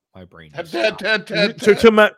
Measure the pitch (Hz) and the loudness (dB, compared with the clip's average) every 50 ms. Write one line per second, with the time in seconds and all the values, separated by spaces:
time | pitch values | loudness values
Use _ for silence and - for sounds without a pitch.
0 | _ _ _ 92 92 87 - 82 80 78 143 151 170 165 156 339 226 220 202 - | _ _ _ -20 -20 -20 -20 -20 -20 -20 -16 -16 -14 -12 -8 -4 -4 -4 -4 -4
1 | - 202 220 214 214 - 214 214 208 208 226 - - 214 202 202 - 226 214 214 | -6 -4 -4 -4 -6 -6 -6 -4 -4 -4 -4 -4 0 0 2 4 4 4 6 4
2 | 214 202 - | 2 2 0